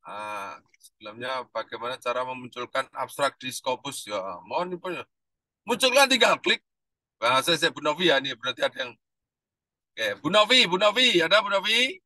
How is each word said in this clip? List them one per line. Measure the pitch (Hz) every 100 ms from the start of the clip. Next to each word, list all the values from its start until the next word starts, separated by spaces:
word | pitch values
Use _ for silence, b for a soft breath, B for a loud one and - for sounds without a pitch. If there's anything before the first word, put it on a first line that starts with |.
Ah, | 87 101 107 104 98 76 _ _
sebelumnya | - _ 107 110 123 131 113
bagaimana | 113 107 113 117 127
cara | 123 120
memunculkan | 131 127 123 123 120 135 131
abstrak | - 123 - 139 -
di | 131
Scopus? | 123 - 127 143 135 -
Ya, | 104 95 87 87
mohon | 135 180
ini | 180
punya. | 185 160 - _ _ _ _ _ -
Munculkan | 233 262 247 269
tinggal | 254 226 165
klik. | - 226 _ _ _ _ _ _
Bahasa | 113 131 135 165
saya | 165
Bu | 139
Novi | 147 151 180
ya, | 135
nih | 135 127
berarti | 127 127
ada | 139 127
yang. | 127 - _ _ _ _ _ _ _ _ _
Oke, | - 110 101
Bu | 147
Novi, | 208 214 254 220
Bu | 180
Novi, | 208 214 254 190
ada | 165 202
Bu | 202
Novi? | 196 196 226 254 381